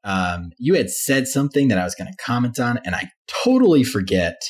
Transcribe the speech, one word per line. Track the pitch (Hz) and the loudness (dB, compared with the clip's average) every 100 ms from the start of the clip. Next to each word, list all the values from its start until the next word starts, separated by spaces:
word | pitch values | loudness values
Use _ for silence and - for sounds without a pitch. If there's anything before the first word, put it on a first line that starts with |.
Um, | 101 95 90 87 87 - | -2 -2 -2 -4 -10 -4
you | 127 | 0
had | 180 101 | 2 0
said | - - 135 123 | -4 -2 0 0
something | 135 143 147 139 | -2 0 2 2
that | 95 | 2
I | |
was | 90 | -2
gonna | - 95 - | -8 -12 -12
comment | - 123 123 120 | -4 -2 -2 -2
on, | 120 120 | -2 -2
and | 87 | -4
I | 87 92 _ - | -8 -8 _ -10
totally | - 247 262 233 151 | -2 2 4 6 6
forget. | 120 107 95 95 85 - | 4 -2 0 0 0 -4